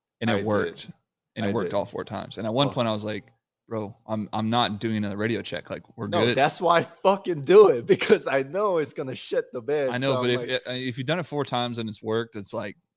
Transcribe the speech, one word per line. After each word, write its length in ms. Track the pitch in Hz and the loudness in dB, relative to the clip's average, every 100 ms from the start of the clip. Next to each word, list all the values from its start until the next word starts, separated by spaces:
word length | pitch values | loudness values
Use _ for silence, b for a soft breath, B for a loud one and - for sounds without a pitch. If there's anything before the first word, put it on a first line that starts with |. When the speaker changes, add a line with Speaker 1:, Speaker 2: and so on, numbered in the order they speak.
| _ - | _ -6
Speaker 1:
and 80 | 113 | -2
it 20 | |
Speaker 2:
I 40 | 104 | 0
did. 80 | 107 | 0
Speaker 1:
worked, 440 | 104 87 - - - _ _ _ - | 0 0 -6 -14 -16 _ _ _ -6
and 80 | |
it 60 | 101 | -2
Speaker 2:
I 20 | |
Speaker 1:
worked 200 | 110 90 | -2 -2
Speaker 2:
did. 40 | 101 | -2
Speaker 1:
all 80 | |
four 200 | - - | -4 -6
times. 340 | - 98 - - | -8 -8 -10 -8
And 80 | 110 | -4
at 80 | |
one 140 | 117 139 | 0 0
Speaker 2:
Well 60 | |
Speaker 1:
point, 140 | - 117 | 0 -2
I 40 | |
was 120 | 107 | -2
like, 200 | 107 104 - _ _ _ - | -4 -8 -12 _ _ _ -10
"Bro, 260 | 113 101 - - | -8 -8 -12 -8
I'm, 240 | 110 101 | -6 -4
I'm 160 | 110 110 | -4 0
not 320 | 120 117 104 | 2 0 0
doing 160 | 113 107 | -2 -2
another 220 | 104 101 | -2 -2
radio 240 | 110 110 | -2 -2
check. 260 | - 82 - | -4 -10 -8
Like, 140 | 80 - - | -12 -12 -10
we're 80 | 110 | -4
Speaker 2:
No, 160 | 104 | 0
Speaker 1:
good." 140 | 113 117 | 2 4
Speaker 2:
that's 200 | 147 - | 2 2
why 200 | 170 170 | 2 2
I 40 | - - | 2 0
fucking 400 | 190 196 - 165 | 2 2 0 -4
do 260 | 135 196 196 | 6 10 10
it, 160 | 127 120 | 8 2
<laughs> 0 | |
because 400 | 180 - 202 151 | 2 6 4 4
I 180 | 135 | 0
know 340 | 135 175 214 175 | 0 -2 0 0
it's 160 | 147 | -2
gonna 200 | - 135 | -6 -8
shit 380 | 120 - 185 - | -8 -4 -4 -4
the 80 | 127 | -8
bed. 300 | 117 151 135 | -4 -2 0
Speaker 1:
I 80 | 123 | 0
know, 160 | 135 | 0
Speaker 2:
So 80 | 127 | 0
Speaker 1:
but 80 | 123 | 2
Speaker 2:
I'm 0 | |
Speaker 1:
if, 100 | 120 | 0
Speaker 2:
like 220 | 120 127 - | -2 -6 -4
Speaker 1:
uh, 40 | |
if 260 | 127 127 120 | -6 -6 -6
you've 100 | 127 | -4
done 120 | 170 | -4
it 80 | 160 | -4
four 180 | 147 | -4
times 320 | 135 123 123 117 | -4 -2 -4 -4
and 100 | 110 | -8
it's 120 | 101 | -8
worked, 340 | 113 113 117 107 | -4 -2 -2 -8
it's 180 | 98 | -10
like, 240 | 113 104 - _ | -8 -8 -12 _